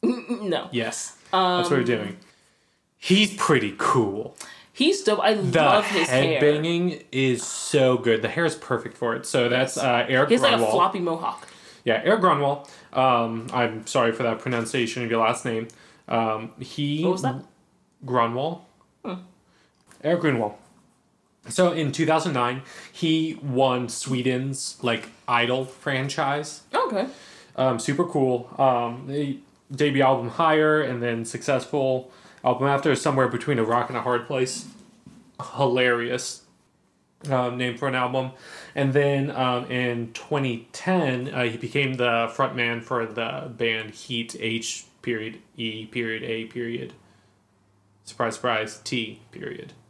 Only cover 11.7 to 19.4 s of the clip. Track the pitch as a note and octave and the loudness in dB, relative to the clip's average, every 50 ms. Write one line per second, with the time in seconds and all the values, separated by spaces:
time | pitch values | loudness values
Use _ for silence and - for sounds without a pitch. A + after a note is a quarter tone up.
11.7 | - - _ B2 A2 A2 - E3 G#3+ A3 F3+ F3+ D#3 C#3+ C#3+ C#3 C#3+ C#3 - - | -20 -6 _ 0 0 2 4 2 2 4 4 4 4 4 2 0 0 -2 -6 -18
12.7 | - - - - - - C3 C3 B2 A#2 A#2 A2+ A2+ A2+ A2+ C3 - B2+ A#2+ A2+ | -20 -20 -20 -6 0 2 4 6 6 4 2 0 -2 -6 -8 -4 -2 0 0 0
13.7 | A2 A2 G#2+ - - C#3 A#2+ A#2 A2 - B2 A2+ A2+ A2 - C3+ B2 A#2 A2+ A2 | -2 -6 -10 -2 0 2 2 2 2 0 -2 -2 -2 -2 -4 -4 -2 -2 -4 -2
14.7 | - C3 A#2 A2+ A2+ B2 A#2+ A2+ A#2 A#2 A2+ A2+ A#2+ - - B2+ A2+ A2 A2+ A2+ | -2 -2 -2 -2 -4 -6 -4 -2 0 2 2 2 2 0 -4 -4 -4 -4 -6 -8
15.7 | - - - - - _ _ - - A#2 A#2 A2 A2 G#2+ A2 A2+ - - C3 - | -14 -20 -20 -20 -20 _ _ -2 -2 0 0 0 -2 -4 -6 -12 -12 -14 -14 -12
16.7 | - - C#3+ C#3+ D3 D#3 E3 F#3 F#3 F#3 - C4 - C#3 - - _ _ _ _ | -6 -4 -4 -2 -2 0 0 0 0 0 -2 -4 -4 -4 -12 -16 _ _ _ _
17.7 | _ _ _ _ _ _ - B2+ B2+ B2+ A#2 A2+ A#2 B2 C#3 D#3+ E3+ F3 - _ | _ _ _ _ _ _ -8 -2 0 2 2 0 0 -4 -4 -4 -6 -8 -14 _
18.7 | _ _ _ _ _ _ _ C4 F3+ F#3 F3+ - _ _ | _ _ _ _ _ _ _ -10 -10 -10 -12 -20 _ _